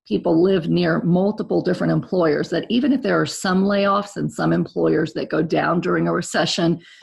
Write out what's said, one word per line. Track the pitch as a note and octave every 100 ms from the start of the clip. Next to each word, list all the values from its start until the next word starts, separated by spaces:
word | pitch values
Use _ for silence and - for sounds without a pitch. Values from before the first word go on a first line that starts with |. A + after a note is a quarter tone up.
| -
people | G#3 F3 E3
live | F#3+ F#3+ E3
near | E3+ E3+ E3
multiple | E3+ F3+ G3 A3 F3 F3
different | F3+ F3 E3
employers, | D#3+ - F#3 D#3+ D3 -
that | E3 E3
even | A#3+ D4
if | C#4+
there | G3 E3+
are | D3+
some | - F#3+ F#3+
layoffs | G3 G3+ G3+ G3+ G3+ E3
and | D3+
some | - E3
employers | F3 E3 - E3 D#3 D#3+
that | D#3+ -
go | D#3+
down | D#3+ E3 D3+ F3
during | F3 E3+ E3+
a |
recession, | E3+ - G3 E3 - E3+ E3 - -